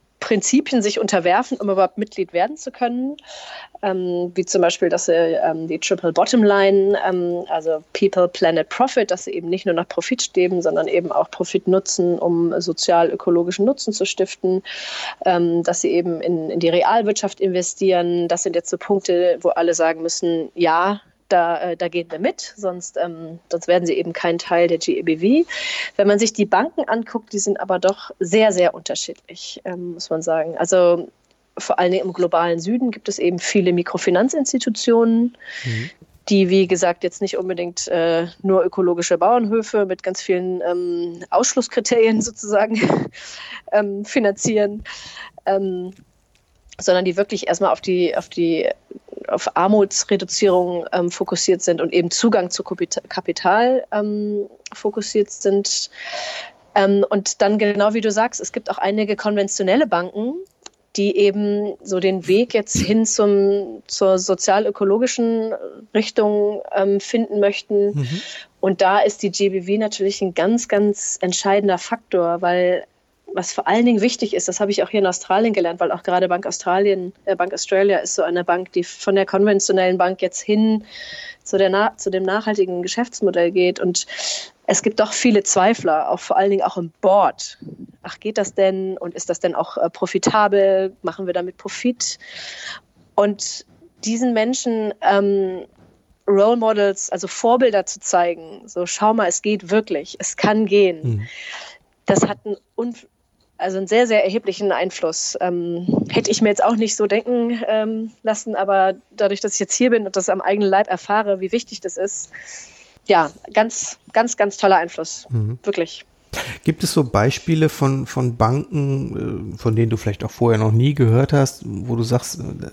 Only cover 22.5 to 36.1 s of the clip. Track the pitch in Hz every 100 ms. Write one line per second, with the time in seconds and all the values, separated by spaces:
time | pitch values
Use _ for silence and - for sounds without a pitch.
22.5 | - 196 180 - - 170 165 165 170 -
23.5 | 170 175 180 170 - 170 170 175 170 -
24.5 | 170 170 165 - - 170 160 190 294 339
25.5 | - - - - - 202 202 226 - 208
26.5 | 190 294 - - 226 226 226 - 202 202
27.5 | 196 190 180 185 196 - - 175 214 220
28.5 | 180 175 - - - - - - 180 -
29.5 | - - 180 175 170 - 160 165 160 160
30.5 | 160 170 185 175 175 - _ _ _ _
31.5 | - - - 180 185 185 175 175 170 170
32.5 | 170 170 240 247 - - 202 175 175 -
33.5 | 208 180 175 170 180 - 180 254 320 262
34.5 | 254 247 214 - 233 226 226 240 - -
35.5 | - 123 110 139 - -